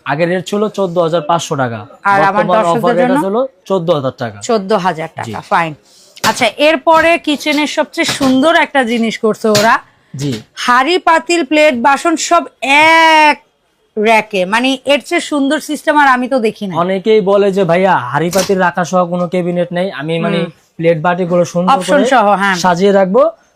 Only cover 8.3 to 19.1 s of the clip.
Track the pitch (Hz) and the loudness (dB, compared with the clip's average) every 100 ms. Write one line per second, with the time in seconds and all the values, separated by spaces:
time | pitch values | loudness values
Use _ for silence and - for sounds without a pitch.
8.3 | 262 311 339 285 277 233 240 226 - 220 | 2 2 2 0 0 0 -2 -2 -2 -2
9.3 | 208 220 208 226 262 - _ _ 135 143 | -2 0 2 2 2 -2 _ _ -8 -6
10.3 | 113 - - - 247 269 359 - 330 - | -6 -10 -8 0 2 2 0 2 0 0
11.3 | 349 302 302 302 240 277 277 339 320 - | -2 0 2 2 2 0 0 0 -2 0
12.3 | 339 - - 262 285 320 330 320 311 302 | 0 0 -6 0 2 4 4 4 4 4
13.3 | 277 _ _ _ _ _ - 214 220 214 | 2 _ _ _ _ _ -4 2 2 0
14.3 | 196 180 226 262 262 262 285 - 339 - | -4 -2 -2 -2 -2 -2 -2 -2 -6 -2
15.3 | 294 269 302 - 294 320 294 277 247 247 | -2 -2 -2 -4 -6 0 2 2 2 0
16.3 | - 220 - 202 165 175 190 220 220 190 | -2 -2 -4 -6 -4 -2 -2 2 2 2
17.3 | 202 202 190 175 175 185 156 120 143 170 | 2 2 0 0 2 2 0 -2 -4 -2
18.3 | 190 180 185 185 - 165 185 175 | -2 -2 0 0 -2 -2 -2 -2